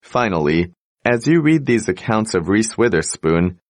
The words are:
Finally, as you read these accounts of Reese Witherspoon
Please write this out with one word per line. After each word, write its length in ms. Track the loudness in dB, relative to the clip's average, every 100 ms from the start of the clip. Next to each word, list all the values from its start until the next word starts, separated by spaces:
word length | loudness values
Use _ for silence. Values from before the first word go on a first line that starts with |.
Finally, 680 | -6 -2 0 0 0 0 -2 _ _ _
as 220 | -2 0 2
you 160 | 2
read 240 | 4 0 2
these 240 | 0 0
accounts 460 | -6 -2 -2 0 -2
of 120 | 0
Reese 300 | 0 0 0
Witherspoon 840 | 0 0 -2 -4 0 0 0 -4 _